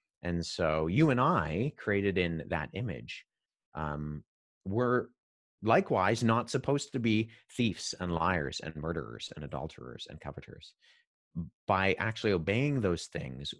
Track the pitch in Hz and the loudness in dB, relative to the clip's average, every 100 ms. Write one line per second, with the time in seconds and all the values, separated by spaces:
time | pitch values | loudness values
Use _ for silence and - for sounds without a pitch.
0 | _ _ 87 87 82 - 80 78 80 107 | _ _ -2 -2 -2 0 2 2 2 4
1 | 156 123 143 147 76 85 143 - - 101 | 4 4 2 2 0 0 -2 -4 -2 0
2 | 98 92 85 82 - 82 76 98 117 62 | 2 2 2 0 -2 -4 -4 -4 -4 -6
3 | 64 - - _ _ _ _ - 76 73 | -10 -14 -18 _ _ _ _ -6 -4 -4
4 | 76 76 - _ _ _ 95 107 123 123 | -6 -8 -12 _ _ _ -4 0 2 0
5 | - _ _ _ _ - 107 151 196 110 | -2 _ _ _ _ -4 2 4 4 4
6 | 92 113 113 117 - 127 - 143 - 131 | 4 4 4 2 2 -2 0 -2 -2 0
7 | 113 107 113 - - - 117 82 - - | 4 4 2 -6 -8 0 0 0 -6 -4
8 | 90 82 87 87 69 - 80 78 80 82 | -2 2 2 2 0 -4 -8 -6 -4 -4
9 | 57 57 - - 73 69 78 - 62 - | -6 -10 -12 -10 -8 -6 -6 -10 -14 -12
10 | - 76 73 - - - - _ _ _ | -14 -12 -10 -10 -14 -18 -20 _ _ _
11 | _ _ _ 85 82 _ - 95 95 90 | _ _ _ -10 -10 _ 0 4 4 2
12 | 110 110 110 90 80 110 147 135 98 82 | 0 0 2 2 2 2 2 2 0 0
13 | - 78 69 64 71 | -4 -8 -8 -8 -10